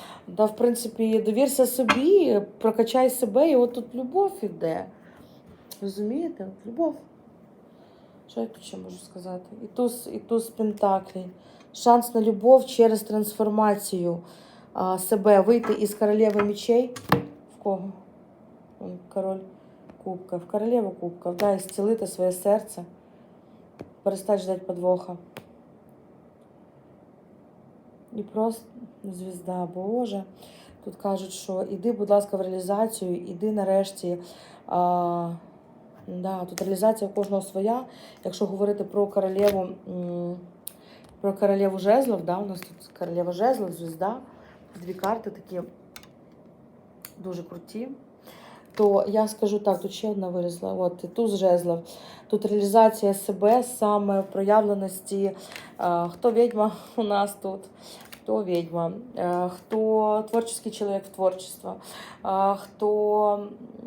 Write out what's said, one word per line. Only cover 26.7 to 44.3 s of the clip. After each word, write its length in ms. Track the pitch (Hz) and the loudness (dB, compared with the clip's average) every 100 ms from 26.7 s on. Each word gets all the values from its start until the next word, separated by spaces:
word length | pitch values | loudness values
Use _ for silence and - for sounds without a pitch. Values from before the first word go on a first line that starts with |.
| - - - - - - - - - - - - - - | -20 -20 -20 -20 -20 -20 -20 -20 -20 -20 -20 -20 -20 -14
І 100 | 220 | -10
просто 400 | 202 214 226 226 - - 240 - | -6 -2 -2 -4 -14 -20 -20 -16
звізда, 640 | 202 180 185 180 185 180 170 | -14 -12 -12 -12 -8 -6 -6
Боже. 500 | 180 196 240 226 196 190 - - - - - | -6 -4 -2 -2 -6 -10 -18 -20 -20 -20 -18
Тут 120 | 202 - | -18 -8
кажуть, 360 | 202 190 190 | -4 -4 -6
що 300 | - - 185 - | -12 -8 -6 -4
іди, 220 | 190 233 | -4 -2
будь 180 | 208 202 | 0 4
ласка, 260 | 202 202 190 | 4 4 -4
в 40 | |
реалізацію, 760 | 185 185 180 202 220 - 185 175 | -4 -4 -2 0 0 -2 -4 -4
іди 360 | 180 170 214 | -6 -4 -2
нарешті. 640 | 208 196 196 196 - 175 175 175 - - - - | 0 2 2 0 -4 -6 -6 -8 -20 -20 -16 -4
А, 640 | 175 180 175 175 175 170 170 - - - - - - - | 0 2 2 0 -2 -4 -8 -14 -20 -20 -20 -20 -20 -12
да, 380 | 180 190 190 | -8 -6 -6
тут 180 | 180 185 | -6 -6
реалізація 480 | 190 190 220 220 196 | -4 2 2 2 -2
у 40 | |
кожного 280 | 208 196 196 | -2 -2 -2
своя. 420 | 190 190 208 247 247 - - - | -2 -2 -2 -2 -6 -18 -20 -12
Якщо 220 | - - 208 | -10 -4 -4
говорити 380 | 196 202 202 | -2 -2 -2
про 220 | - 208 196 | -2 -2 0
королеву, 600 | 202 190 190 202 190 185 180 - | 0 0 2 2 2 -4 -8 -10
м, 480 | 180 175 175 175 180 180 - - - - - - - | -8 -6 -6 -6 -8 -14 -18 -20 -20 -20 -20 -20 -6
про 120 | 202 | -4
королеву 460 | 196 202 196 196 190 | 0 2 2 0 0
жезлов, 460 | 190 247 262 185 | 2 4 4 -2
да, 140 | 165 180 | -2 -4
у 80 | 202 | -6
нас 140 | 180 | -10
тут 380 | - - - - | -14 -20 -18 -10
королева 340 | 170 175 175 | -6 -4 -4
жезлов, 400 | 175 240 233 180 | 0 0 0 -4
звізда, 440 | 165 165 160 190 247 - | -8 -10 -6 -6 -6 -12